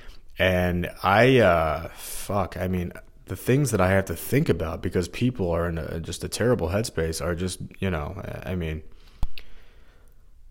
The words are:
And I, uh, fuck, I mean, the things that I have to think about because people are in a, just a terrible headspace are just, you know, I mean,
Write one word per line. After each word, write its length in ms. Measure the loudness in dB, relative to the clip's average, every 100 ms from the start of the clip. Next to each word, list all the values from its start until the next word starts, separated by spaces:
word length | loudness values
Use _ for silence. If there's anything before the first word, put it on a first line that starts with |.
| -16 -16 -16 0
And 500 | 2 4 2 0 -4 -2
I, 360 | 2 6 8 8
uh, 500 | 6 6 2 -2 -6
fuck, 680 | -12 -10 -10 -4 -2 -2 -4
I 100 | -2
mean, 240 | -2 -4 -10 -18 -20 -12
the 100 | -6
things 360 | 2 2 4
that 80 | 4
I 120 | 4
have 140 | 4 2
to 100 | -6
think 340 | 0 0 2
about 320 | 0 -2 -4
because 260 | -2 -2 -2
people 440 | 0 -2 0 0
are 180 | 0 0
in 80 | -2
a, 220 | -4 -6
just 240 | -8 -8
a 60 | -8
terrible 400 | 0 2 2 2
headspace 540 | 0 -2 -2 -2 -2
are 120 | -4 -2
just, 240 | -4 -6 -12 -4
you 140 | -2
know, 280 | -2 -4 -8 -10 -10
I 120 | -6 -4
mean, 260 | -4 -6 -10 -18 -20 0 2 2 -4 -10 -14 -20 -20 -20 -20 -20 -20 -20 -20